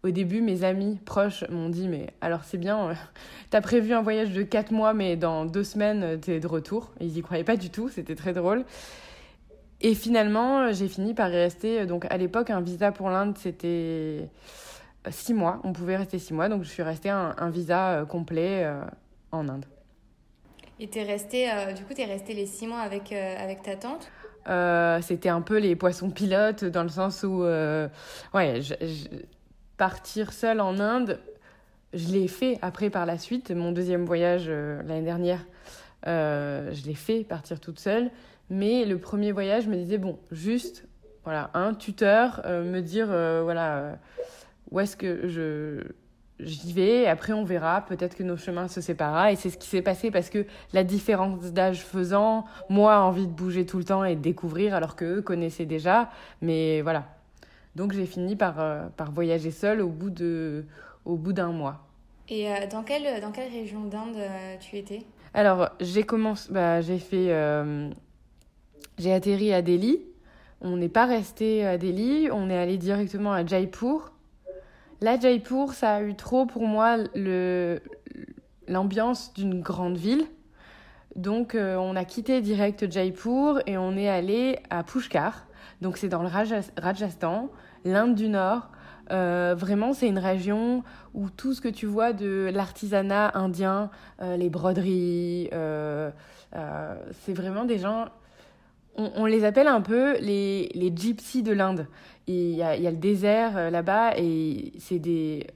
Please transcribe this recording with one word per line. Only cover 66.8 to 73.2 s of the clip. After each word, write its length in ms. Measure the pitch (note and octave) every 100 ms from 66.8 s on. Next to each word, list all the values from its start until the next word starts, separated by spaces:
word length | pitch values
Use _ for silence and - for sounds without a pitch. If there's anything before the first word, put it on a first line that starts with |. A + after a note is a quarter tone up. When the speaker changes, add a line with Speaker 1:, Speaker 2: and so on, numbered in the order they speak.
Speaker 1:
j'ai 160 | E3 F3+
fait, 340 | F3+ F#3+ F3+
euh, 560 | D#3+ D3+ D3+ D3 D3 D3 - _ _ _ _ - _ _ - - -
j'ai 120 | F3+
atterri 440 | F#3+ F#3+ G3 G#3+
à 80 | F#3
Delhi. 400 | F3 F3 G#3 F4 - - - - - -
On 160 | F3+ F3+
n'est 140 | E3+
pas 160 | A3 B3
resté 580 | A#3+ G3+ - A3 A3
à 140 | G3+ F3+
Delhi, 500 | F#3 F3+ A#3 D4 D#4
on 200 | G#3 F#3+
est 80 | F3+
allé 180 | F3+ F#3+
directement 560 | F3 G3+ G3+ G3+